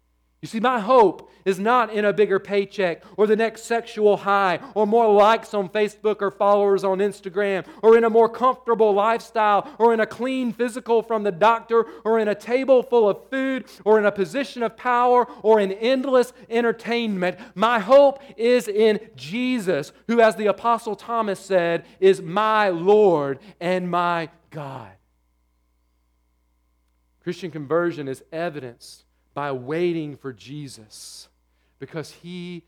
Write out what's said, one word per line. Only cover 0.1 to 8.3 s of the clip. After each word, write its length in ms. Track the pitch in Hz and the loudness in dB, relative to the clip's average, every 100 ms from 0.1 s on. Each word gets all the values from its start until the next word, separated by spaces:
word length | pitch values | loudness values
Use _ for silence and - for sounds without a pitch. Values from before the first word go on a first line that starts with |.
| _ _ _ | _ _ _
You 60 | 156 | -12
see, 120 | 226 | -4
my 200 | 240 247 | -2 0
hope 520 | 196 262 202 - - _ | 2 6 4 2 -14 _
is 140 | 190 185 | -4 -2
not 340 | 208 247 214 | 2 2 0
in 140 | 208 208 | 0 0
a 80 | |
bigger 260 | 190 208 190 | 2 2 0
paycheck 640 | 196 202 196 - 180 160 - - | -2 -4 -4 -2 -4 -4 -8 -2
or 80 | 214 | 2
the 100 | 220 | 2
next 280 | 226 220 | 0 -4
sexual 520 | - 233 233 - 208 190 | -6 -6 -4 0 2 2
high 420 | 185 202 196 160 - 202 | 0 0 0 -2 -4 -2
or 100 | 214 | 2
more 260 | 233 220 | 4 4
likes 440 | 202 208 226 - 208 | 6 6 4 -2 -6
on 140 | 185 | -4
Facebook 520 | 214 208 - 214 208 | -2 -4 -2 -4 -2
or 80 | 196 | -4
followers 540 | 190 202 202 202 196 | 0 2 2 2 0
on 160 | 190 190 | 0 -2
Instagram 640 | 202 196 190 175 202 190 - - | -2 -6 -10 -4 -4 -4 -8 0
or 160 | 220 226 | 6 6
in 60 | |
a 60 | 226 | 6
more 180 | 226 | 4
comfortable 640 | 226 | 2